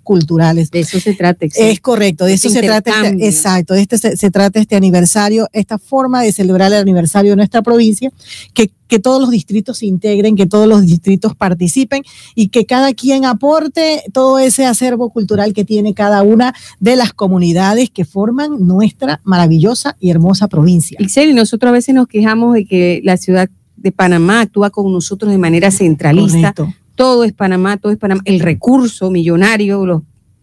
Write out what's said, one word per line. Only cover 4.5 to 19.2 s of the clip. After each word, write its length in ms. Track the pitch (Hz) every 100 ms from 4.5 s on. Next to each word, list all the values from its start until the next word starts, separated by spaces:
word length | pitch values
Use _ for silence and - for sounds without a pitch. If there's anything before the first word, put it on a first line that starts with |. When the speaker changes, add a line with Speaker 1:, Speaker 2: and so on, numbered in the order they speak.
| 214
Speaker 1:
este 160 | 214 202
aniversario, 760 | 190 180 175 214 208 220 220
esta 260 | 214 196 214
forma 420 | - 269 262 247
de 100 | 226
celebrar 400 | - 185 185 190
el 80 | 208
aniversario 520 | 196 180 165 202 202
de 60 | 202
nuestra 260 | 208 240
provincia, 480 | 226 240 226 208 262 - - - -
que, 160 | - 220 _ -
que 120 | 226
todos 200 | 254 269
los 120 | 254
distritos 480 | 233 - 208 233 240
se 80 | 214
integren, 480 | 185 214 202 208 208
que 100 | 180
todos 220 | 208 214
los 180 | 208 180
distritos 500 | 170 - 190 220 -
participen 680 | 196 175 180 - 269 277 277 - - -
y 140 | 202
que 160 | 240 214
cada 280 | 254 269
quien 320 | - 262 269 262
aporte 800 | 220 277 311 311 - 320 302 -
todo 240 | 262 262 262
ese 300 | 262 - 262
acervo 420 | 220 254 240 240
cultural 440 | 233 202 208 208
que 120 | 202 202
tiene 300 | 214 208 214
cada 260 | 208 208
una 320 | 202 226 247 247 - -
de 160 | 196 254
las 160 | 226
comunidades 800 | - 196 185 175 170 190 220 254
que 160 | - 165
forman 640 | 196 214 247 302 285 180
nuestra 520 | 185 214 - 269 143